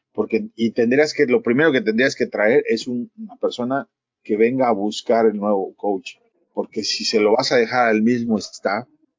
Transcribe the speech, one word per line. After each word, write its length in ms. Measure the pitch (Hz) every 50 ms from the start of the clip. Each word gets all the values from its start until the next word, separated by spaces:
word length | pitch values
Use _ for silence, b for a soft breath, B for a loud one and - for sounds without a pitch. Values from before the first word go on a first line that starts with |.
| _ _
porque, 360 | _ 107 107 - 113 107 107 110 _
y 160 | - 117 113
tendrías 420 | - 123 117 117 127 143 151 151
que, 140 | - - 127
lo 160 | 120 123 113
primero 300 | - 117 120 135 160 160
que 80 | 131 127
tendrías 340 | 98 110 110 113 131 135 -
que 120 | - 123
traer 360 | 101 - 104 104 107 131 147 143 -
es 180 | 117 110 -
un, 240 | 123 123 120 120 - _ 110
una 180 | 113 98 -
persona 520 | - - 95 - - 120 123 135 139 120 - _ _ _ _ _ _
que 140 | _ - 107
venga 320 | 104 113 120 131 131 131 120
a 40 |
buscar 540 | 110 98 101 107 107 - - - 113 117 113
el 100 | 110 104
nuevo 380 | 104 101 104 104 95 92 - -
coach, 360 | _ - 104 98 90 - - - _ _ _ _ _ _ _ -
porque 300 | 104 - - - 113 101
si 200 | - - - 107
se 160 | - 117 107
lo 160 | 104 104 107
vas 160 | 131 131 -
a 40 | 151
dejar 320 | 123 113 110 123 127 120 113
al 140 | 110 110
mismo 360 | 107 117 123 120 117 117 110 98
staff, 500 | - - - - - 95 98 110 135 - _ _ _ _ _